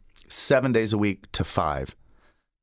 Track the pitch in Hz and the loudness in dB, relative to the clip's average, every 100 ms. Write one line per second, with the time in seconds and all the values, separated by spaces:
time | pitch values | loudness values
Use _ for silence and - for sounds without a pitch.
0 | - - - - - 135 131 113 110 107 | -16 -20 -12 -6 2 2 4 2 2 0
1 | 104 95 - - - - 80 71 67 - | 0 -2 -6 -6 -4 -2 -2 -2 -6 -12
2 | _ _ _ _ _ _ | _ _ _ _ _ _